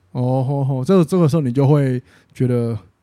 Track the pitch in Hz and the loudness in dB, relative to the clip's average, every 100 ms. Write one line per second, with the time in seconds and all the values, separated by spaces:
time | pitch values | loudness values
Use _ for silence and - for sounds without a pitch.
0 | _ - 123 131 131 139 135 135 127 190 | _ -6 -2 -2 -2 -2 -4 -4 2 2
1 | 156 190 165 160 139 120 139 151 139 123 | 2 2 2 2 0 0 2 2 2 -2
2 | - _ _ - 127 123 117 113 - _ | -8 _ _ -4 -2 0 -2 -6 -10 _